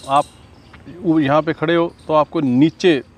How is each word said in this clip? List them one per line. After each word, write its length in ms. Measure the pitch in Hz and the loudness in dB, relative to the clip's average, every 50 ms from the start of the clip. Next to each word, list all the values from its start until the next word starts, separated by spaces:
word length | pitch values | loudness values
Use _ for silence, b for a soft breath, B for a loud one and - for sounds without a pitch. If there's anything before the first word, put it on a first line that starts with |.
| - 135 | -6 -2
आप 160 | 135 143 143 - - - - - - - - - - - - - 165 170 190 | 0 0 0 -2 -10 -20 -20 -20 -20 -20 -20 -20 -20 -20 -20 -20 -20 -8 -4
उ-, 160 | 175 160 160 | 0 0 0
यहाँ 220 | 151 131 143 156 151 | 2 2 0 0 0
पे 100 | 165 156 | -2 -4
खड़े 220 | - 156 156 170 | -4 -2 -2 0
हो 200 | 170 170 170 - - - - | 0 -2 -2 -6 -14 -8 -2
तो 60 | 156 | 0
आपको 260 | 151 147 - - 170 | 0 0 0 -2 -4
नीचे 640 | 151 131 123 127 147 165 - _ - 185 160 131 - - - | -2 0 2 2 2 2 0 _ 0 2 2 0 -2 -8 -20